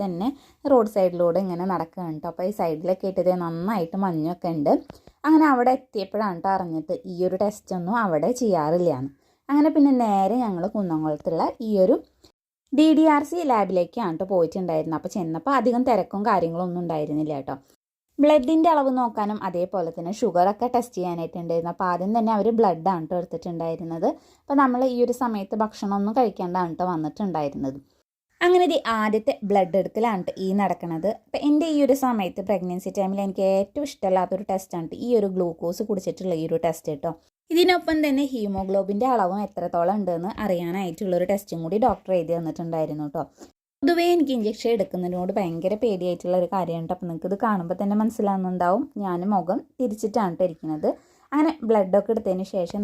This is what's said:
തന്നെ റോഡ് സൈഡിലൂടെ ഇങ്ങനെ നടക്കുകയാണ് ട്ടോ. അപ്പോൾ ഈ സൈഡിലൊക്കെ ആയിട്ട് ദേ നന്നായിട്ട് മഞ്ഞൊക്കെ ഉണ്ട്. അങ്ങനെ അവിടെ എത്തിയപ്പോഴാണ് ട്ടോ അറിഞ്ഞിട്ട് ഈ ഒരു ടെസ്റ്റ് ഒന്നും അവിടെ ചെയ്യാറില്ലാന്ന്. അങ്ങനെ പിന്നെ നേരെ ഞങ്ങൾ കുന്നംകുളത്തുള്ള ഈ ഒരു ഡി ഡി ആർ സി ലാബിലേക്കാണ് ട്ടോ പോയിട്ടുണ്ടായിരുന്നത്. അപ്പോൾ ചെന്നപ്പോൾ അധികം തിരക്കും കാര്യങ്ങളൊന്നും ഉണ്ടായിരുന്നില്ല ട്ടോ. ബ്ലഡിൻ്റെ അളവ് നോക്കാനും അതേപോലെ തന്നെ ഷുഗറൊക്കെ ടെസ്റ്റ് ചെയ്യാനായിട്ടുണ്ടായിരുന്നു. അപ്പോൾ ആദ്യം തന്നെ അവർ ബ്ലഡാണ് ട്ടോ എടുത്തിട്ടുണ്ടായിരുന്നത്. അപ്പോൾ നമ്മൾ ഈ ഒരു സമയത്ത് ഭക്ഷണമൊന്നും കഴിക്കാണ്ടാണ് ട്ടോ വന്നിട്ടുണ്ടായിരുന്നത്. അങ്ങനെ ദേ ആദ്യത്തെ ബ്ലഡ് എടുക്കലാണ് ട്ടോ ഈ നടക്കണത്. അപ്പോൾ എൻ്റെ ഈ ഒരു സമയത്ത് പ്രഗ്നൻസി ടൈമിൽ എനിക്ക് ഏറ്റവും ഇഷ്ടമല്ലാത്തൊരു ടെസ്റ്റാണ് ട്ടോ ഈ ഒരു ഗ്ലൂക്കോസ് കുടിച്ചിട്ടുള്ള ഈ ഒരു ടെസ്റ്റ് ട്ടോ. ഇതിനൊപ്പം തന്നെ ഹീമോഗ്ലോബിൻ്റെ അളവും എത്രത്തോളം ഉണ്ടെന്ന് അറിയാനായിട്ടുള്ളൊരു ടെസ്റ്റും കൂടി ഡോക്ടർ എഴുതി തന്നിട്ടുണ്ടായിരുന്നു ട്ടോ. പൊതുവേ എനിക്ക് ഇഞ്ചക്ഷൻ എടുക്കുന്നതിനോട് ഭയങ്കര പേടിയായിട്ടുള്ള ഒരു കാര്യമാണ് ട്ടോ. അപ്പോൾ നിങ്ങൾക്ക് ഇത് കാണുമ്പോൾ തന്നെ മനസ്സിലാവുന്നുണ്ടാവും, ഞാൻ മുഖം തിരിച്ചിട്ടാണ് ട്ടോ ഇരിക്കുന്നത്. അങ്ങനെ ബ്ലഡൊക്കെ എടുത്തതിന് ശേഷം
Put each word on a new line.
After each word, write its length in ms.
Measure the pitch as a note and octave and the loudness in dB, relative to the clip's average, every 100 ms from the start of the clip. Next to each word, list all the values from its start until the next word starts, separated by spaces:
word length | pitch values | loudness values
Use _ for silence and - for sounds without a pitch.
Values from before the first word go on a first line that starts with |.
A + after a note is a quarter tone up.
തന്നെ 240 | G3 E3+ A#3+ - _ _ C#4+ | -6 -4 -4 -6 _ _ 2
റോഡ് 180 | B3+ G#3+ | 4 4
സൈഡിലൂടെ 440 | G#3 F3+ F3 F3 F3 | 2 2 4 2 2
ഇങ്ങനെ 200 | F#3+ E3+ F#3+ | 0 -2 -2
നടക്കുകയാണ് 440 | E3+ E3 - E3+ D#3 | -2 -4 -8 -10 -8
ട്ടോ. 40 | E3+ | -8
അപ്പോൾ 160 | E3 F#3 | -6 -4
ഈ 40 | G3+ | -2
സൈഡിലൊക്കെ 460 | E3+ D#3 E3+ F#3 F#3+ | -2 -2 -2 -2 -2
ആയിട്ട് 140 | F#3 F3 | 0 0
ദേ 80 | F3+ | 0
നന്നായിട്ട് 560 | E3+ E3 F#3+ G#3+ E3 G3 | -2 -4 -2 -2 -2 -2
മഞ്ഞൊക്കെ 460 | F#3+ D#3+ D#3 F3+ F3 | -2 0 -4 -4 -4
ഉണ്ട്. 180 | D#3+ D3 C4+ - - _ _ D4 | 0 2 2 0 -20 _ _ 4
അങ്ങനെ 180 | D#4 D#4 | 6 6
അവിടെ 240 | B3 B3 B3+ | 6 4 2
എത്തിയപ്പോഴാണ് 640 | - G#3 F#3+ G#3 G#3 E3+ | -2 -8 -6 -4 -4 -2
ട്ടോ 40 | G3 | 0
അറിഞ്ഞിട്ട് 420 | F#3+ F3 D#3+ D#3 E3+ F#3+ | 0 -2 -6 -6 -8 -6
ഈ 40 | F3 F3+ | -2 -2
ഒരു 120 | F#3 | 0
ടെസ്റ്റ് 340 | G3+ G#3 - F#3 | -2 -4 -8 -6
ഒന്നും 180 | F3 A#3 | -2 0
അവിടെ 260 | G3+ D3+ F3 B3 | 0 0 0 0
ചെയ്യാറില്ലാന്ന്. 720 | A3+ F3 D3+ F3 E3+ C3 C3+ - _ _ - | 0 2 2 2 2 0 -4 -10 _ _ 0
അങ്ങനെ 200 | C#4+ D4+ D4+ | 4 4 6
പിന്നെ 160 | C#4+ B3+ | 6 4
നേരെ 340 | A3 G3 F#3+ B3 | 4 2 2 2
ഞങ്ങൾ 220 | A3+ F3 F#3+ A3 | 0 -2 -2 -2
കുന്നംകുളത്തുള്ള 680 | F#3 D#3 D#3 D3+ - E3 C4 - A3 | -2 -2 -2 -4 -2 -2 -2 -4 0
ഈ 40 | G3+ | 4
ഒരു 120 | F#3 D4+ - _ _ _ _ _ _ C4+ | 4 4 -2 _ _ _ _ _ _ 4
ഡി 100 | D#4 D4+ | 6 6
ഡി 60 | D#4 D4 | 6 4
ആർ 100 | D4 | 0
സി 80 | F4 D4+ | -2 0
ലാബിലേക്കാണ് 640 | A3 F#3+ F#3 E3+ A#3+ F#3+ D#3+ | 2 2 0 0 -2 -4 -4
ട്ടോ 40 | F#3+ | 0
പോയിട്ടുണ്ടായിരുന്നത്. 680 | F#3 D#3+ G3 F3+ D#3+ D#3+ D#3 | 2 2 0 -2 -2 -2 -4
അപ്പോൾ 140 | - G#3 | -4 -6
ചെന്നപ്പോൾ 360 | E3 D#3+ C#4 C4+ | -4 -4 0 2
അധികം 240 | A#3+ A#3+ C4 | 2 2 2
തിരക്കും 340 | G#3 E3+ G3 G#3+ | 2 0 -2 0
കാര്യങ്ങളൊന്നും 500 | F#3+ E3 E3 F3+ F3 | 2 0 -2 -4 -4
ഉണ്ടായിരുന്നില്ല 540 | E3+ D#3 D3+ D3+ D#3 C#3+ C3+ | -4 -4 -4 -4 -4 -6 -8
ട്ടോ. 60 | C#3 _ _ _ _ _ - | -12 _ _ _ _ _ 2
ബ്ലഡിൻ്റെ 460 | D4 D4+ B3 D#4+ E4 | 6 6 4 4 4
അളവ് 200 | D4+ C4+ B3+ | 4 2 0
നോക്കാനും 420 | A#3+ G#3+ G#3 G#3+ F#3+ | 0 -2 -4 -4 -4
അതേപോലെ 440 | F3 F3+ F#3+ E3 | -4 -2 -2 -4
തന്നെ 160 | F3 E3+ G#3+ | -6 -8 -2
ഷുഗറൊക്കെ 480 | A3 F3 F#3 G3+ B3 | 0 4 4 2 0
ടെസ്റ്റ് 220 | B3 A#3 F#3 | 0 -2 -4
ചെയ്യാനായിട്ടുണ്ടായിരുന്നു. 760 | F3+ E3+ E3 F3+ E3+ E3+ E3+ | -4 -4 -6 -8 -4 -2 -2
അപ്പോൾ 140 | E3+ F#3 | -2 -2
ആദ്യം 180 | F3 F#3+ A#3 | 0 0 0
തന്നെ 140 | A3 | 2
അവർ 120 | G#3+ G#3+ A3+ | 2 2 4
ബ്ലഡാണ് 480 | G#3 E3 F3+ F3 D#3+ | 2 2 0 -2 -2
ട്ടോ 80 | F3+ | -4
എടുത്തിട്ടുണ്ടായിരുന്നത്. 840 | E3+ E3 F3+ E3 E3 E3 E3 E3 A3 D#4+ _ _ | -4 -8 -8 -6 -4 -6 -8 -2 -2 -2 _ _
അപ്പോൾ 140 | - C#4+ | -2 2
നമ്മൾ 200 | C4 B3 C4 | 4 2 0
ഈ 20 | A#3+ | 2
ഒരു 100 | A#3+ A#3+ | 0 0
സമയത്ത് 360 | A#3+ G#3+ G3 G#3+ | -2 -4 -4 -2
ഭക്ഷണമൊന്നും 520 | G#3+ - G3+ G3+ G3+ A#3 | -2 -2 -2 0 0 2
കഴിക്കാണ്ടാണ് 560 | A3+ F#3 F3+ F#3 E3+ D#3 | 0 0 -4 -2 -2 -2
ട്ടോ 60 | F3+ | -2
വന്നിട്ടുണ്ടായിരുന്നത്. 880 | E3 D3+ - G3 D#3+ C#3+ C#3+ C#3 C#4 - _ _ _ _ - F4 | -2 -4 -4 -4 -2 -4 -4 -6 -8 -14 _ _ _ _ -2 4
അങ്ങനെ 180 | F4+ E4+ | 4 4
ദേ 60 | D#4+ A3+ A3 | 2 0 0
ആദ്യത്തെ 380 | G#3+ G#3+ A#3+ - G3 | 2 0 0 -4 0
ബ്ലഡ് 280 | G3+ F3+ F#3+ | 2 2 0
എടുക്കലാണ് 420 | F3 - A#3 F#3+ F3 | 0 0 0 0 -4
ട്ടോ 80 | - F#3+ | -6 -2
ഈ 20 | G3+ | 0
നടക്കണത്. 480 | F#3+ F3 E3+ D#3+ F#3+ - | 0 -2 -6 -4 -4 -4
അപ്പോൾ 160 | _ - D4 | _ -2 2
എൻ്റെ 200 | D4 E4 D4 | 2 2 2
ഈ 20 | C4+ | 4
ഒരു 100 | C4+ | 4
സമയത്ത് 400 | C4 A3 F3+ G3 F#3+ | 2 0 -2 -4 -2
പ്രഗ്നൻസി 420 | F#3+ F3+ F3+ F#3+ G3+ | -2 -2 -6 -6 -2
ടൈമിൽ 240 | F#3+ G3 G3 | -2 -2 -4
എനിക്ക് 200 | F#3+ F#3+ F#3+ | 0 2 2
ഏറ്റവും 260 | G3+ C#4+ C#4 | 0 -4 -8
ഇഷ്ടമല്ലാത്തൊരു 560 | - G3 F#3 F3+ F#3+ G3+ | -4 0 2 2 -2 -2
ടെസ്റ്റാണ് 360 | F#3+ - F3 E3 | -4 -4 -8 -8
ട്ടോ 80 | - A#3+ | -8 0
ഈ 40 | A#3 | 2
ഒരു 100 | G3+ F#3 | 2 0
ഗ്ലൂക്കോസ് 480 | F3 E3 E3+ - G#3+ | -2 -2 -6 -4 -4
കുടിച്ചിട്ടുള്ള 480 | G3 F3 - F#3 D#3+ | -4 -4 -6 -4 -4
ഈ 20 | E3 | -2
ഒരു 100 | E3 E3+ | 0 -2
ടെസ്റ്റ് 320 | D#3+ - D3 | -2 -6 -6
ട്ടോ. 80 | E3+ D#3+ _ _ - | -6 -8 _ _ 0
ഇതിനൊപ്പം 420 | E4+ F4+ F4 E4 D#4 D4+ | 4 4 4 2 0 2
തന്നെ 200 | C4+ C#4 | 0 0
ഹീമോഗ്ലോബിൻ്റെ 760 | B3+ G3+ G3 F#3+ G3 F#3+ G3+ B3+ | -2 -4 -4 0 0 0 0 2
അളവും 260 | A#3+ F3+ G3+ G3+ | 2 2 -2 -6
എത്രത്തോളം 480 | - E3+ F3 E3+ G#3 | -6 -4 0 0 0
ഉണ്ടെന്ന് 320 | F3+ E3+ F#3 - G#3 | -2 -2 -4 -4 -2
അറിയാനായിട്ടുള്ളൊരു 840 | F3 E3+ F#3+ F3+ E3 G3 F3 F#3 | -2 -2 -4 -6 -6 -2 0 0
ടെസ്റ്റും 320 | G3 - E3+ | -2 -4 -8
കൂടി 140 | E3 G#3 A#3+ | -4 0 2
ഡോക്ടർ 260 | F#3+ - F#3 | 0 -2 -2
എഴുതി 140 | D#3+ E3+ | 0 -2
തന്നിട്ടുണ്ടായിരുന്നു 720 | D#3+ D3+ E3 D#3+ D3+ D3+ D3 E3 | -4 -6 -6 -4 -4 -4 -6 -6
ട്ടോ. 80 | D3 _ - _ _ _ | -8 _ -20 _ _ _
പൊതുവേ 220 | C#4 E4+ F4 | 0 2 2
എനിക്ക് 180 | F4 C#4 B3 | 2 2 0
ഇഞ്ചക്ഷൻ 320 | G#3 A3 A3+ | -2 -2 0
എടുക്കുന്നതിനോട് 560 | A#3 F#3+ F#3 F3 F3+ F#3 G#3 | 0 -2 -4 -4 -4 -4 -2
ഭയങ്കര 380 | F3+ E3 F#3 G#3+ | -2 -2 -2 -2
പേടിയായിട്ടുള്ള 520 | A#3+ F#3 F3+ F3 F3+ F#3 | -2 -2 -2 -4 0 0
ഒരു 80 | F3 | 0
കാര്യമാണ് 340 | G3 E3+ E3 E3 | -2 -2 -4 -6
ട്ടോ. 40 | |
അപ്പോൾ 120 | F3+ F3 | -6 -6
നിങ്ങൾക്ക് 200 | E3 F3+ | -6 -4
ഇത് 40 | G3 | -2
കാണുമ്പോൾ 320 | A#3 G3 E3+ F3+ | 0 0 -2 -4
തന്നെ 140 | G3+ G#3 | -2 0
മനസ്സിലാവുന്നുണ്ടാവും, 800 | A3 - G3+ F#3+ F#3 F3+ F3 G#3 D4+ G#3 | 0 0 -2 -2 -2 0 2 2 -2 -6
ഞാൻ 160 | G3 F3 G3 | -4 -2 0
മുഖം 260 | G3 E3+ A#3 - - | 0 0 -4 -6 -4
തിരിച്ചിട്ടാണ് 560 | B3 G#3 G#3+ A#3 F#3+ E3 | -4 -2 -4 -2 -2 0
ട്ടോ 80 | F3+ | -2
ഇരിക്കുന്നത്. 380 | D#3+ D#3 D#3 A3 - _ _ _ | -2 -6 -2 -2 -4 _ _ _
അങ്ങനെ 200 | C#4+ D#4+ D#4+ A3 | 0 0 0 2
ബ്ലഡൊക്കെ 420 | G#3+ F#3 G3+ G#3 | 2 4 2 2
എടുത്തതിന് 320 | A3 G#3 F#3 F#3+ | -2 -2 -4 -4
ശേഷം 280 | G3 F3 G3+ | -4 -4 -4